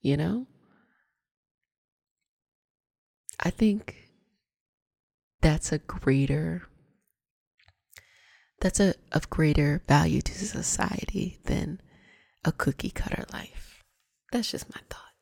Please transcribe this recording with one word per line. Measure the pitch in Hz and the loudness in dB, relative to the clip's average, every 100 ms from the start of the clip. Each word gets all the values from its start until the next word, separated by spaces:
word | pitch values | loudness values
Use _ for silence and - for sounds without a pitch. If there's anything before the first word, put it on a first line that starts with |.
you | - 147 | 0 0
know? | 160 220 262 _ _ _ _ _ _ _ _ _ _ _ _ _ _ _ _ _ _ _ _ _ _ _ _ _ _ _ _ - | 0 -2 -6 _ _ _ _ _ _ _ _ _ _ _ _ _ _ _ _ _ _ _ _ _ _ _ _ _ _ _ _ -4
I | 165 | -4
think | - 220 208 - - - _ _ _ _ _ _ _ _ _ _ _ _ _ | 2 2 2 -4 -18 -20 _ _ _ _ _ _ _ _ _ _ _ _ _
that's | 160 156 - | 4 4 0
a | 151 | -6
greater, | - - - 135 135 143 160 170 - _ _ _ _ _ _ _ _ _ _ _ _ - _ _ _ _ _ _ | -6 -4 2 2 4 0 -2 -6 -10 _ _ _ _ _ _ _ _ _ _ _ _ -20 _ _ _ _ _ _
that's | 185 - | -2 4
a, | 196 - _ | 2 2 _
of | - - | -2 -2
greater | - 156 147 147 151 - | 2 4 4 2 0 4
value | 147 160 156 | 4 6 2
to | - | -2
society | - 196 - - - - - - 202 - - | -6 -8 -6 -4 -2 -2 -4 -6 -4 -6 -8
than | - - - - - _ _ _ _ _ | -4 -4 -4 -8 -14 _ _ _ _ _
a | - | -4
cookie | - - - - | 0 -2 -2 -6
cutter | - - - - | -6 -6 -4 -8
life. | - - - - - _ _ _ _ _ | -12 -12 -14 -16 -20 _ _ _ _ _
That's | 240 226 | -4 -4
just | - - | -6 -10
my | - - | -16 -16
thought. | - - _ | -18 -18 _